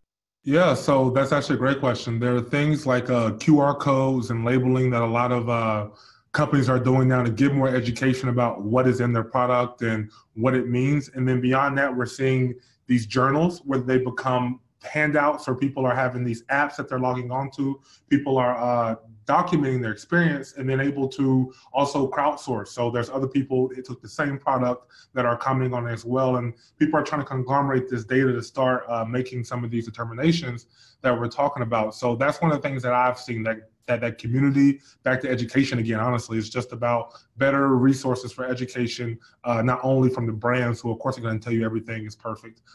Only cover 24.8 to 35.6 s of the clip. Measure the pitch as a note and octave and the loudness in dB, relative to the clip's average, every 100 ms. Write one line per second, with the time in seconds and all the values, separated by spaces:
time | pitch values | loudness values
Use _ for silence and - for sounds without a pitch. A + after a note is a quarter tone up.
24.8 | _ _ _ C3 A#2+ A#2+ C3+ C3 B2+ B2 | _ _ _ -2 0 0 0 0 0 -2
25.8 | A#2 A2+ A#2 B2+ C3 B2 A#2+ - _ - | -6 -6 -2 0 2 0 -2 -8 _ -2
26.8 | D#3 D#3 D3 D3+ C3+ C3 B2 C#3 C#3 C3 | 2 2 0 -4 -4 -4 0 0 2 0
27.8 | B2+ B2 A2 B2+ C3 A#2+ - C#3 B2+ B2 | -2 -6 0 2 2 0 -4 0 0 0
28.8 | - A#2 A2+ B2+ B2+ B2+ A#2 A#2+ A#2 A#2 | -2 -4 -4 -4 -4 -6 -8 -6 -4 -4
29.8 | A#2 A#2 A2+ A2+ D#3+ E3+ B2+ A#2+ - _ | -6 -8 -8 -2 0 0 -2 -10 -14 _
30.8 | _ _ C3 A#2+ A#2+ - C#3+ C3+ A#2 A2+ | _ _ 0 0 -2 0 -2 -2 -2 0
31.8 | G#2+ - B2 A#2 C#3 - E3 D3 C#3+ C3+ | -2 -2 -2 0 0 2 2 2 -2 -4
32.8 | B2 B2 B2+ B2 - A2+ A2 A2 - _ | 0 2 2 0 -6 -6 -4 -6 -10 _
33.8 | - A#2 A#2 A2 A#2 C3 C#3 C#3 C#3 C#3 | -4 -2 -2 -6 -2 2 2 6 4 2
34.8 | _ _ B2+ B2+ C3+ A#2+ A#2 C#3 | _ _ -2 -2 0 -2 -2 0